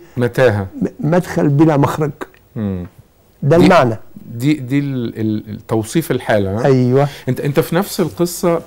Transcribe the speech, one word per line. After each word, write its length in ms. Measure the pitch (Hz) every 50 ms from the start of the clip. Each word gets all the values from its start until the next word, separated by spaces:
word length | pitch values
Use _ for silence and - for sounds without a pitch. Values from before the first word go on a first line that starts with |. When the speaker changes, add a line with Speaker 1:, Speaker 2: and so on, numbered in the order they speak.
| - - -
Speaker 1:
متاهة. 500 | 123 123 120 - - 135 120 104 104 98 95 - 285 202
Speaker 2:
م-، 40 | - - -
مدخل 480 | 254 147 165 180 165 - - 175 175 156
بلا 280 | 143 139 160 160 156
مخرج. 340 | 139 143 - - - 156 143 - - - - - _ _ _ -
Speaker 1:
مم. 300 | 120 107 101 95 90 87 90 - - - _ _ _ _ _ _ _ -
Speaker 2:
ده 160 | 139 165 170
Speaker 1:
دي، 60 | 180
Speaker 2:
المعنى. 340 | 180 180 170 135 120 113 - - - - - - - 120
Speaker 1:
دي، 200 | 117 120 143 151
دي 240 | 147 127 120 135 139
ال-، 420 | 143 143 135 127 120 113 - 113
ال-، 300 | 110 110 107 107 - 110
التوصيف 600 | 107 110 - - 117 113 107 - - 165 156 -
الحالة، 500 | 139 127 - - 120 107 101 95 98 110
ها؟ 40 | 123
Speaker 2:
أيوة. 440 | 143 135 131 127 123 123 135 143 139 - - - -
Speaker 1:
أنت، 120 | 127 -
أنت 200 | - 143 139 165
في 160 | 123 - 160
نفس 240 | 170 202 - - -
القصة 600 | 185 151 - - 170 175 - - - 175 170 160 -